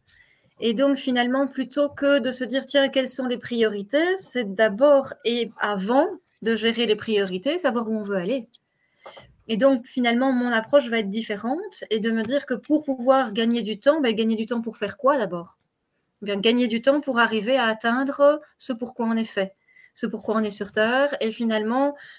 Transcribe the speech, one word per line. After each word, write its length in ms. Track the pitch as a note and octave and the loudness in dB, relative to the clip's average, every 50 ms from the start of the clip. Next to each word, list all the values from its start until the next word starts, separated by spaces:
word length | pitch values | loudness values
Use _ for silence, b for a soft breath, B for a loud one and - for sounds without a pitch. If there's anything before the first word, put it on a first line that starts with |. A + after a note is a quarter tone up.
| b b b b b b b b b b b - | b b b b b b b b b b b -4
Et 120 | - A3+ | -2 -2
donc, 260 | A3+ - C#4 C#4 C#4 C4+ | 0 2 2 2 2 0
finalement, 500 | - C4 B3 B3 A#3+ B3 B3+ C4+ C#4 C4+ | -2 -2 0 0 0 0 0 0 0 -2
plutôt 400 | - C4+ C4 B3 - D4 C#4+ C#4+ | -2 -6 -6 -4 -2 0 0 0
que 320 | C#4+ - C#4+ C#4 C#4+ C#4+ | -2 0 2 2 2 2
de 100 | A3+ C4 | 2 0
se 140 | B3 B3+ B3+ | -4 -4 -4
dire, « 200 | G#3 B3 C4+ C4 | -4 -4 -4 -2
Tiens, 220 | - - C#4+ C#4 C4+ | 0 2 2 2 2
quelles 180 | C4+ C4+ C4 A#3+ | 2 0 0 0
sont 180 | - - B3+ | -2 -4 -4
les 120 | B3 B3 A#3+ | -4 -4 -6
priorités ? », 760 | - - A#3+ A#3 A3+ G#3+ G3+ G#3 G3+ G3+ - D4 E4 F4+ F#4+ | -6 -4 0 2 2 2 0 -2 -4 -2 0 2 2 2 0
c'est 380 | F#4+ - - - B3 A#3 G3 F#3+ | -2 -6 -6 -6 -4 -4 -2 0
d'abord 600 | G3+ A3 A3 G3+ G3+ C4+ D4 C#4+ C#4 - - - - - | 2 2 2 4 4 6 6 6 6 4 0 -6 -6 -4
et 260 | A3 A#3 A#3+ A#3 - - - | -2 -2 -2 -2 -4 -6 -4
avant 460 | - G#3 G#3 F#3+ F#3+ G3+ B3 C4+ D#4+ G#4+ F#4 C#4+ _ _ _ _ | -4 -2 -2 -2 -2 2 2 2 2 2 -2 -8 _ _ _ _
de 120 | - A3 A3+ | -2 -2 -2
gérer 320 | G#3 G#3+ A3+ A3+ A3+ A#3+ | 0 0 0 0 0 0
les 100 | G#3 G#3+ | 0 0
priorités, 640 | G#3+ - - A3 G3+ G3+ F#3 F3+ F#3 F3+ C4+ D#4+ F4+ | -2 -2 -2 0 0 0 -2 -4 -4 -2 -2 -2 0
savoir 320 | - C4+ A3+ A#3+ A3+ A3 | 0 -2 -2 -2 -2 -2
où 60 | A3 | -4
on 60 | G#3+ | -4
veut 140 | G#3 G3+ G3+ | -4 -4 -4
aller. 320 | F#3+ F3 F#3 C4 C4+ A#3 - - - _ _ B B B B B B B B B B B B _ _ _ - | -4 -2 -2 -4 -4 -6 -10 -16 -20 _ _ B B B B B B B B B B B B _ _ _ -6
Et 80 | A3+ | 0
donc, 300 | F#3+ B3+ C#4 C4+ A#3+ A#3 | 2 4 4 4 2 -2
finalement, 440 | - - C4 B3 A#3 A#3 A#3+ C4 C4+ | -4 -4 0 0 2 2 2 2 2
mon 200 | C4 B3 B3 B3 | 2 0 0 0
approche 360 | A#3+ A3 A3 - - C#4+ B3 A#3 | 0 0 2 4 4 4 4 2
va 100 | A3+ A3+ | 0 -2
être 120 | G#3+ G3 | -2 -2
différente 720 | F#3+ A3+ A3 - G#3+ G3+ A3 A#3 C4+ E4+ G#4+ G4+ - - - - | -4 -6 -4 -6 -6 -6 -4 -4 -4 -6 -6 -10 -12 -14 -6 -4
et 100 | G#3+ A3 | -2 -2
de 100 | G3 A3+ | 0 0
me 120 | A3+ A3+ | 0 -2
dire 220 | A3 A3+ C4+ C#4+ C4+ | 0 0 -2 -2 -2
que 100 | - B3+ | -2 -4
pour 300 | A#3 - - D4+ D4+ D4+ | -4 0 0 0 0 0
pouvoir 480 | - C4+ B3+ A#3 C4 C4 C4+ B3+ A3 | -2 -4 0 2 4 4 4 2 0
gagner 300 | G3+ A3+ A3+ A#3 A#3 A#3+ | -2 0 0 2 0 0
du 180 | G3+ G3+ A3 G#3 | -2 -4 -6 0
temps, 200 | - C#4 D4+ E4 | 2 2 4 4
ben, 140 | C#4 A#3 A3 | 2 0 2
gagner 220 | G3+ A3+ A3 A3+ | 2 0 0 0
du 80 | G#3+ A3+ | 0 -2
temps 160 | - B3 A#3 | -2 -4 -4
pour 160 | A3+ A#3 A3 | -4 -6 -8
faire 220 | - G#3+ G3 G3 - | -6 -8 -8 -4 0
quoi 180 | - C4 D4+ | 2 2 2
d'abord ? 420 | C#4 G#3+ F3+ F3 E3+ E3+ - - _ _ _ _ _ _ _ _ _ _ _ _ _ | 2 0 -2 -4 -8 -10 -12 -20 _ _ _ _ _ _ _ _ _ _ _ _ _
Eh 40 | G#3 | -6
bien, 100 | G3+ G3+ | -6 -2
gagner 320 | G3+ G3 A3+ A#3 B3 B3 A3+ | 0 2 2 4 4 2 0
du 140 | A3 A3+ | 0 0
temps 180 | A#3 C#4 C#4+ D4+ | 2 2 2 2
pour 180 | C#4 C#4 A#3+ A#3 | 0 -2 0 2
arriver 380 | A#3 G#3+ A3 G#3+ G3 A3+ C4+ | 2 2 2 0 0 0 0
à 80 | C4 A#3+ | 2 2
atteindre 760 | A3 A3 A3+ - A#3 A#3 B3+ C4+ C4 C4+ - C#4+ C#4+ D4+ D4+ B B B - | 0 0 -2 -2 0 0 0 0 -2 2 4 4 4 4 4 B B B -12
ce 160 | - - B3+ | -8 -8 -8
pourquoi 320 | A#3 B3 A#3+ - - A#3 | -6 -8 -8 -6 -4 -2
on 100 | A3+ A3+ | 0 0
est 80 | A3+ A3+ | 0 -2
fait, 300 | A3 - G3+ F#3+ G3 b b b b b b b b _ | -2 -2 -4 -4 -4 b b b b b b b b _
ce 120 | - - | -8 -6
pourquoi 300 | A3 G3+ G#3 - - G#3 | -6 -6 -6 -4 -2 -2
on 60 | A3 | 0
est 80 | A3 G#3 | -2 -2
sur 200 | G3+ - G3+ F#3+ | -4 -6 -10 -4
Terre, 440 | - G#3+ G#3+ A3 B3 C4+ C#4 C#4+ C#4+ - | -2 0 0 2 2 2 0 0 0 -2
et 120 | G#3+ A3+ | -4 -4
finalement 640 | G#3+ - A#3 A3+ A3 G#3+ G#3+ A3 A#3+ C4 C#4 C#4+ C#4+ B B B B | -4 -4 -2 -2 -2 0 0 0 0 0 0 0 -2 B B B B